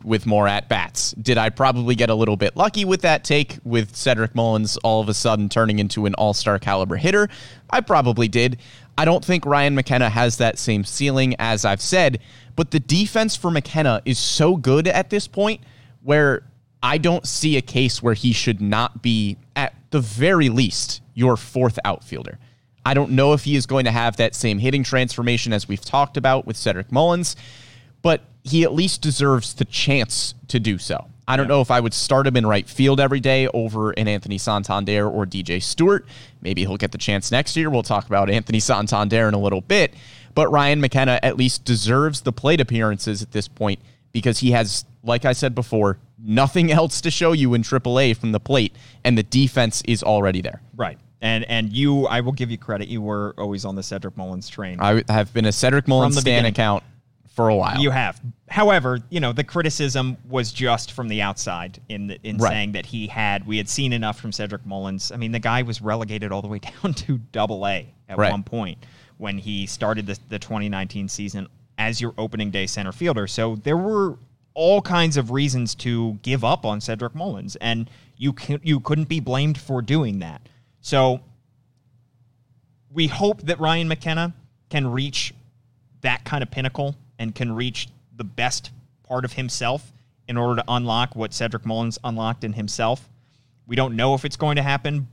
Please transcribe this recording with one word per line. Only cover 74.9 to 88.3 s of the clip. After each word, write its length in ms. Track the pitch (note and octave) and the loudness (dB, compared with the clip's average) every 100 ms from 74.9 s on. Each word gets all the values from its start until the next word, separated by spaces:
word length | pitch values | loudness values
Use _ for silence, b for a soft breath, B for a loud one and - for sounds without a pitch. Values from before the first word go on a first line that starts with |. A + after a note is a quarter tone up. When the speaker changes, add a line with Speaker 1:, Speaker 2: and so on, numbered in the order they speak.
| F3 E3+ C#3+ | 2 2 0
Speaker 2:
of 140 | A#2 | -2
reasons 440 | C3 C#3+ B2+ A#2 - | -2 0 -2 -4 -4
to 420 | B2 A#2 A#2 G#2 | -4 -2 -2 -4
give 240 | B2 B2+ A#2 | -4 -2 0
up 200 | - A2+ | 0 -2
on 140 | G#2 | -4
Cedric 340 | A2 A2+ A#2+ | -6 -6 -8
Mullins, 440 | D3+ F#3+ G2 F#2+ - | -8 -10 -8 -12 -8
and 320 | A#2 A2+ A2+ b b _ | -4 -4 -6 b b _
you 160 | C#3 | -4
can, 300 | - - C#3+ | -4 -6 -6
you 160 | D#3+ C#3+ | 0 -2
couldn't 300 | - D3+ D#3 | 0 -2 -2
be 100 | E3 | -4
blamed 380 | B2+ B2+ D3+ C#3 | -2 -2 0 -2
for 240 | - C3 | -4 -6
doing 380 | A2 D#3 B2 G2 | 0 0 0 -4
that. 220 | E2+ D2+ - b b b | -8 -14 -20 b b b
So 380 | - C#3 C3 B2+ - _ _ _ _ _ _ _ _ _ _ _ _ _ _ _ _ | -2 2 2 0 -8 _ _ _ _ _ _ _ _ _ _ _ _ _ _ _ _
we 140 | D3 D#3 | -2 -2
hope 340 | - G#3 G#3 | 0 -2 -2
that 180 | D3 E3+ | -4 -2
Ryan 300 | D#3 E3 E3 | 0 0 -2
McKenna 440 | D#3+ E3 D#3+ F3 - _ _ _ | -4 -4 -2 -4 -6 _ _ _
can 180 | D3+ C3 | -4 -2
reach 460 | B2 C#3+ - - - _ _ _ _ _ _ | -2 -4 -6 -8 -10 _ _ _ _ _ _
that 240 | B2+ B2 | -4 -4
kind 180 | - D3 | -4 -6
of 80 | C3 | -6
pinnacle 460 | - C3 - C#3+ C#3+ - - | -6 -6 -4 -8 -8 -18 -10
and 160 | A2+ - | -10 -6
can 160 | A#2+ | -6
reach 380 | A2 B2+ - - _ _ A#2 | -4 -6 -6 -12 _ _ -14
the 80 | |
best 480 | G3 | -12